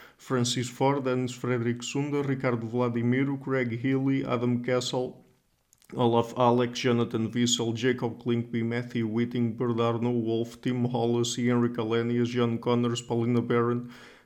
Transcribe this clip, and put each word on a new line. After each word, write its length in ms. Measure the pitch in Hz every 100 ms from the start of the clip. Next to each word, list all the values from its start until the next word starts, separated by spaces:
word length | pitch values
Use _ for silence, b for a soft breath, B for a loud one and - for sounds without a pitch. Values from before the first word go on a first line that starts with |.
| B B
Francis 520 | - 127 120 123 120
Ford, 380 | - 135 143 127
Hans 240 | 127 127
Frederick 500 | 127 123 123 117 120
Sunder, 400 | - 139 143 143
Ricardo 460 | 139 135 135 120 110
Vladimiro, 680 | 120 123 117 120 127 139 139
Craig 420 | 139 131 120 117
Healy, 460 | 135 135 135 135 127
Adam 360 | 123 123 120
Castle, 600 | 120 127 123 131 127 - - _ _ _ _ _ - -
Olaf 380 | 120 117 117 -
Alex, 440 | 127 120 120 -
Jonathan 500 | 131 120 117 113 110
Wiesel, 420 | 120 120 117 117
Jacob 480 | 113 127 127 120 -
Klinkby, 400 | 123 117 120 117
Matthew 460 | 113 120 120 120 113
Whitting, 460 | 110 120 123 117
Bernardo 560 | 113 123 113 117 117 120
Wolf, 500 | 120 110 113 120 -
Tim 240 | 127 123
Hollis, 560 | 120 120 117 120 117 -
Ian 220 | 120 120 120
Ricalenius, 600 | 120 110 117 117 120 120
John 320 | 120 120 117
Connors, 440 | 120 120 120 117
Paulina 400 | - 117 117 120
Barron, 480 | 120 120 120 120 120 B B B